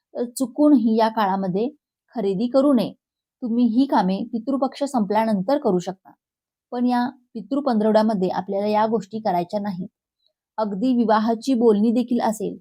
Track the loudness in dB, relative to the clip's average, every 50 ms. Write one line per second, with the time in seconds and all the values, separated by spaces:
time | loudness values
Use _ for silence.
0 | _ _ -8 -8 -8 -6 -6 -6 -6 -4 0 2 4 6 6 6 4 4 2 2
1 | 2 2 2 0 0 0 0 -2 -2 -2 -2 -2 -2 -4 -6 _ _ _ _ _
2 | _ _ -8 -4 -2 -2 -2 -2 -2 0 2 2 4 4 4 2 0 -2 -6 _
3 | _ _ _ _ _ _ _ -10 -8 -4 0 2 2 2 4 2 2 2 2 2
4 | 2 2 0 -2 -4 -6 -8 -8 -6 -4 -2 -2 -2 -4 -4 -4 -6 -4 -2 -2
5 | -2 0 0 0 0 0 0 -2 0 0 -2 0 0 0 0 0 -2 -4 -10 -12
6 | _ -20 -20 _ _ _ _ _ _ _ _ _ _ -10 -6 -4 -2 0 0 0
7 | -2 -4 -6 -12 _ _ -16 -14 -8 -6 -4 -2 0 0 0 2 2 4 4 4
8 | 2 2 0 0 0 -2 -2 -4 -6 -4 -4 -2 -2 0 0 0 0 0 0 -2
9 | -4 -6 -10 -6 -4 -2 -2 -2 -2 -2 -4 -6 -4 -6 -8 -8 -10 -12 _ _
10 | _ _ _ _ _ _ _ _ _ _ _ -6 -6 -4 -4 -2 0 0 2 2
11 | 2 2 2 2 2 0 -2 -2 -2 -2 0 2 4 4 4 4 4 2 2 0
12 | 0 -2 -2 -2 0 -2 -2 -4 -6 -8 -8 -10